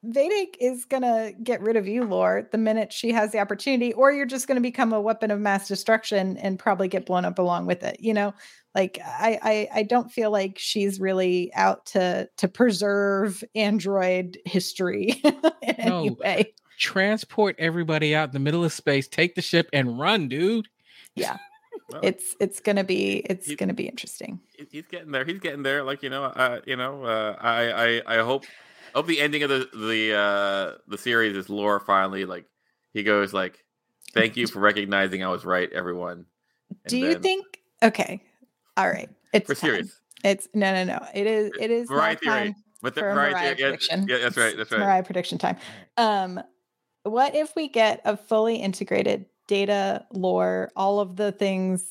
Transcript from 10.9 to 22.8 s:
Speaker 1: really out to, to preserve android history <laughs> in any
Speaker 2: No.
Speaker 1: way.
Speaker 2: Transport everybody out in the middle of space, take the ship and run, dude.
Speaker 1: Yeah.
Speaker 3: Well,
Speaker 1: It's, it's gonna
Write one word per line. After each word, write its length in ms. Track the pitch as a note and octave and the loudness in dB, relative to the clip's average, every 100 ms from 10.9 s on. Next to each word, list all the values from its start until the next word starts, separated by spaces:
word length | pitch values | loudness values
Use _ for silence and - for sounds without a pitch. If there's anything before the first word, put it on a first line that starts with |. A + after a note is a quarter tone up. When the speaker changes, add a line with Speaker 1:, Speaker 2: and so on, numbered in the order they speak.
| F#3+ | 0
Speaker 1:
really 540 | F#3+ F#3+ F#3 F3+ F3 - | 0 2 2 2 0 2
out 300 | F#3+ F#3+ - | 2 2 -2
to, 400 | G3 F3+ F#3 F#3+ - | 0 2 0 -4 -2
to 120 | F#3+ | -4
preserve 920 | - B3 F#3 G3+ G3+ G3+ G3 G#3 F#3 - A3 | 4 2 4 2 2 2 0 -2 -4 -8 -2
android 840 | G#3 G#3+ F#3+ G3 F#3 F#3 F3+ F3+ - | 2 2 0 0 2 2 0 -8 -2
history 760 | F#3+ F3 - F#3 F#3+ G3 B3 | -2 -2 -4 -2 0 0 2
<laughs> 20 | |
in 120 | D4+ C#4+ D#4+ D#4+ | 2 2 0 0
any 460 | A#3 A3+ A3+ F3+ E3 | -6 -2 0 0 0
Speaker 2:
No. 80 | - | -2
Speaker 1:
way. 340 | - F3+ G#3 _ _ - | -2 0 0 _ _ -6
Speaker 2:
Transport 800 | - F#3+ G3 A3 - - G#3 - | -4 0 2 0 -4 0 0 0
everybody 560 | E3 E3 E3 D#3 D3+ | -2 -2 0 0 2
out 140 | D3+ D3+ | 2 0
in 60 | |
the 60 | C#3 | 0
middle 260 | C#3 E3 E3+ | 0 2 0
of 80 | |
space, 340 | - - C#3 C3+ | -2 0 0 0
take 260 | - F3 F3 | 0 0 0
the 60 | |
ship 280 | D#3+ E3+ E3+ | 0 0 2
and 260 | C#3+ B2+ A#2 | 0 0 0
run, 300 | D#3 A3 D3 | 0 0 0
dude. 400 | C3 F3+ A3+ G#3+ _ _ - - - | 0 0 0 -4 _ _ -20 -18 -6
Speaker 1:
Yeah. 220 | - - - _ _ A4+ _ | -4 -4 -12 _ _ -18 _
Speaker 3:
Well, 120 | D3 | -2
Speaker 1:
It's, 320 | F#3+ F#3 - - | -2 -2 -8 -4
it's 180 | G3 - | -4 -2
gonna 240 | - G3+ | -2 0